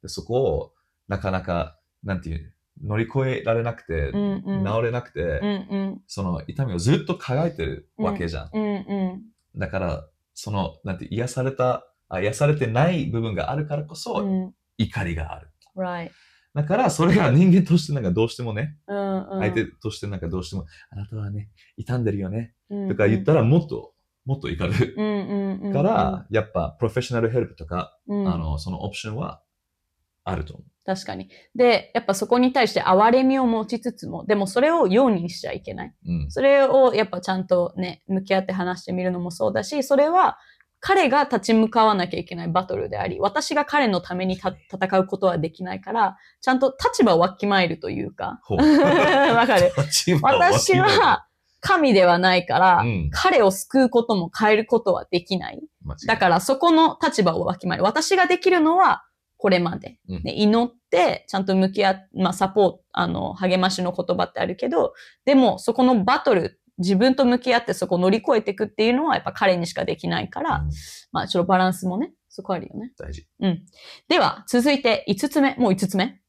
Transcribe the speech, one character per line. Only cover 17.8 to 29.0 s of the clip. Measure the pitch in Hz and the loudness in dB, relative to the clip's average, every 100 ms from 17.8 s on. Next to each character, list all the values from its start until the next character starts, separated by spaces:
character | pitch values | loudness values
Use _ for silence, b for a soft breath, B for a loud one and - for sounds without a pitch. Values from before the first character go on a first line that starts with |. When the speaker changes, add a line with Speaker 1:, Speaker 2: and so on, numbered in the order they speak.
| - | 0
Speaker 1:
て | |
な | 143 | -4
ん | |
か | 101 | -2
ど | 90 113 | 0 0
う | |
し | - | -2
て | |
も | 120 | -6
ね、 | 104 147 - - | -6 -6 -10 -10
Speaker 2:
う | |
ん | 202 196 190 - | -6 -4 -6 -6
う | 190 | -4
ん。 | |
Speaker 1:
相 | - | -4
手 | 113 | -2
と | 107 _ 110 | -6 _ -10
し | - | -8
て | 101 | -10
な | 95 | -8
ん | |
か | 85 | -6
ど | 90 | -8
う | |
し | 87 | -8
て | 98 | -10
も、 | 80 b b | -12 b b
「あ | 101 | -14
な | 101 | -12
た | 110 | -10
は | 101 | -8
ね、 | 101 104 b b - | -10 -12 b b -16
傷 | - 123 | -6 -4
ん | |
で | 110 | -2
る | 101 | -2
よ | 95 | -4
ね」 | 107 117 _ _ | -6 -10 _ _
Speaker 2:
う | 202 | -8
ん | |
う | 196 | -6
ん。 | |
Speaker 1:
と | 98 | 0
か | 104 | 2
言 | 107 | 2
っ | |
た | 98 | 2
ら | 156 | 2
も | 113 160 | 4 2
っ | - | 2
と、 | 57 - _ _ _ - | -10 -12 _ _ _ -8
も | 135 | -6
っ | |
と | 120 | -6
怒 | - - | -4 -2
る。 | - - - | 0 -2 -2
Speaker 2:
う | |
ん | 214 | -4
う | |
ん | 208 196 | -4 -4
う | 202 196 190 | -6 -4 -6
ん | 202 | -4
う | |
ん。 | |
Speaker 1:
か | 196 | 0
ら、 | 180 220 87 - - | 0 0 -2 -4 -4
や | 107 | -4
っ | 107 | -2
ぱ | 90 78 - | -4 -6 -4
プ | |
ロ | 117 | -4
フ | 127 | -4
ェ | |
ッ | |
シ | 123 | -4
ョ | |
ナ | 120 | -2
ル | 113 | 0
ヘ | 123 | -2
ル | 95 | -4
プ | - | -10
と | |
か、 | 80 87 90 _ - | -10 -8 -8 _ -8
Speaker 2:
う | |
ん。 | 202 95 | -4 -2
Speaker 1:
あ | 85 | -2
の、 | 78 76 | -4 -6
そ | 78 | -6
の | 92 | -8
オ | - | -10
プ | |
シ | - | -10